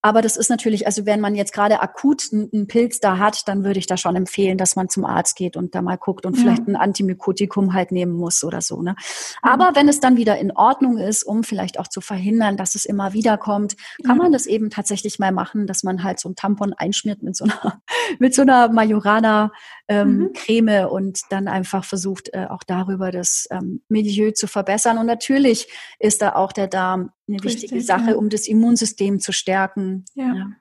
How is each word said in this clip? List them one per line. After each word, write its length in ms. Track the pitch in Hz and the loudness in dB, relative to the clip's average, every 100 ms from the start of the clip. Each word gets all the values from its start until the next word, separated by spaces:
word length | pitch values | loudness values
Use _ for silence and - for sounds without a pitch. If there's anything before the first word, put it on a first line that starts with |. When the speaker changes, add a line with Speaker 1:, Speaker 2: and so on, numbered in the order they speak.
Speaker 1:
aber 180 | 214 220 | 4 4
das 160 | 220 - | 2 0
ist 140 | 226 | 0
natürlich, 360 | 240 226 208 214 | 0 0 0 -2
also 200 | 208 208 | -2 0
wenn 140 | 208 | 0
man 140 | 202 208 | 0 -2
jetzt 160 | 202 | -2
gerade 280 | - 208 214 | 0 2 2
akut 440 | - - 277 285 - | 0 0 2 2 0
n-, 180 | 214 208 | -4 -2
einen 140 | 214 202 | -4 0
Pilz 320 | 233 240 240 | 0 0 2
da 180 | 208 185 | 0 2
hat, 280 | 208 208 - | 2 0 -4
dann 160 | 196 | -2
würde 140 | 196 196 | 0 -2
ich 80 | - | -2
da 100 | 180 | -2
schon 200 | 180 180 | 0 0
empfehlen, 420 | 185 - 190 190 | -2 0 0 2
dass 160 | 185 - | 0 0
man 120 | 185 | -2
zum 160 | - | -2
Arzt 320 | 185 175 175 - | 0 0 0 -4
geht 200 | 180 160 | -6 -4
und 180 | 180 185 | -6 -4
da 40 | |
mal 140 | 180 185 | -4 -4
guckt 300 | - 190 185 | -4 -4 -2
und 100 | 247 | 2
Speaker 2:
Ja. 60 | |
Speaker 1:
vielleicht 240 | 240 233 226 | 4 4 0
ein 80 | 202 | 0
Antimykotikum 960 | 196 190 196 185 - 190 202 - 196 | 0 0 -2 -2 -4 -2 -2 0 0
halt 200 | 190 180 | 0 0
nehmen 200 | 180 175 | -2 -2
muss 300 | 170 170 - | -2 -2 -2
oder 160 | 156 170 | -4 -6
so, 220 | 165 - | -8 -6
ne? 140 | 175 196 - - - - | -6 -6 -10 -12 -12 -2
Speaker 2:
Ja. 80 | 226 | 2
Speaker 1:
Aber 240 | 262 359 294 | 4 4 6
wenn 120 | 294 | 6
es 120 | 285 | 6
dann 160 | 262 247 | 4 4
wieder 220 | 220 202 | 4 2
in 120 | 190 | 0
Ordnung 480 | - 220 269 262 226 | 2 2 4 0 0
ist, 240 | 185 214 | -2 -4
um 180 | - 220 | -2 -2
vielleicht 340 | 226 196 185 - | -2 -4 -6 -6
auch 100 | - | -10
zu 120 | - | -10
verhindern, 560 | - 196 190 226 214 196 | -8 -6 0 2 2 0
dass 180 | 185 | -4
es 100 | - - | -6 -4
immer 260 | 202 196 | -4 -2
wieder 240 | 202 226 208 | 0 2 2
kommt, 380 | 208 202 208 - - - 254 | 0 -2 -2 -6 -16 -6 2
kann 100 | 254 | 4
Speaker 2:
Ja. 60 | |
Speaker 1:
man 100 | 349 | 6
das 140 | 269 - | 2 2
eben 240 | 220 214 | -2 -2
tatsächlich 480 | - 196 202 208 - | -4 -4 -4 -6 -2
mal 140 | 196 | -2
machen, 340 | 190 185 214 196 | 0 -4 -4 -4
dass 160 | 190 | -4
man 200 | 190 185 | -4 -4
halt 160 | 190 185 | -4 -6
so 80 | - | -10
ein 40 | 185 | -6
Tampon 360 | 196 202 202 | -2 -2 -2
einschmiert 480 | - 160 202 214 202 | -4 -4 -4 -4 -6
mit 140 | - 190 | -8 -2
so 80 | |
einer, 360 | 214 - - - - | -2 -2 -4 -6 -6
<laughs> 280 | 494 453 339 | -4 -4 2
mit 160 | 254 | 2
so 80 | 262 | 6
einer 260 | 277 254 233 | 6 6 6
Majorana, 840 | 226 220 214 202 214 220 214 214 - - - - | 4 2 2 2 2 4 4 2 -4 -20 -20 -2
ähm, 200 | 208 202 202 | 2 4 2
Speaker 2:
Mhm. 140 | 381 | 0
Speaker 1:
Creme 520 | - - 226 220 208 185 | -4 0 2 4 4 2
und 300 | 190 196 185 - | -2 -4 -6 -6
dann 180 | 196 196 | -4 -2
einfach 360 | 190 190 190 | -4 -2 -4
versucht, 460 | 185 196 190 190 - | -4 -6 -4 -6 -8
äh, 120 | 190 185 | -8 -8
auch 140 | 185 - | -10 -6
darüber 440 | 185 190 190 185 | -4 -2 -4 -4
das, 360 | 180 180 - - | -4 -2 -4 -4
ähm, 320 | 185 180 190 _ | -8 -8 -10 _
Milieu 440 | 220 208 202 214 | 0 0 0 0
zu 140 | 214 208 | 0 -4
verbessern. 520 | 208 190 208 233 226 | -4 -2 0 0 0
Und 80 | 226 | 0
natürlich 640 | 233 - 269 269 226 - - - - | -2 0 4 4 2 -2 -18 -20 -2
ist 220 | 214 214 | 0 2
da 120 | 202 | 0
auch 180 | - 190 | 2 -2
der 140 | - 196 | -2 -4
Darm 420 | 190 185 185 180 _ - | -2 -2 -2 -4 _ -10
eine 160 | 202 | -6
wichtige 320 | 196 226 - | -4 -6 -6
Speaker 2:
Richtig, 120 | 254 240 | -6 0
Speaker 1:
Sache, 240 | 277 226 | 2 2
Speaker 2:
ja. 40 | 220 | 2
Speaker 1:
um 120 | 214 | 0
das 160 | 214 - | -2 2
Immunsystem 480 | 220 233 233 220 - | 4 4 4 0 -2
dem 200 | 196 196 | -2 0
zu 120 | - | -2
stärken. 720 | 185 - 190 190 196 190 190 185 | -4 -2 0 0 -2 -6 -6 -10
Speaker 2:
Ja. 200 | 277 254 | -6 -4
Speaker 1:
Ja. 160 | 190 196 208 | -4 -8 -14